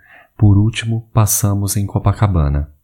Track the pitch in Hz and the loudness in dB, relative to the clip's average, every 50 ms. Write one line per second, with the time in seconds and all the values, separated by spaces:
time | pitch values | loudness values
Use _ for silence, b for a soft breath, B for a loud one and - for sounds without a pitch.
0 | B B B B B B B - 104 101 98 101 104 113 - - 117 113 113 113 | B B B B B B B 2 4 4 4 4 4 2 -2 -4 -6 -4 -6 -6
1 | - _ - 117 107 98 - - - 101 101 101 101 98 - 104 101 98 - 101 | -6 _ -2 0 0 0 0 0 -2 -2 -2 -2 -2 -4 -4 -4 -4 -4 -4 -2
2 | - 101 101 - 110 101 90 82 73 71 71 71 73 - - _ | -2 -2 0 0 0 0 2 0 0 0 0 -2 -4 -6 -10 _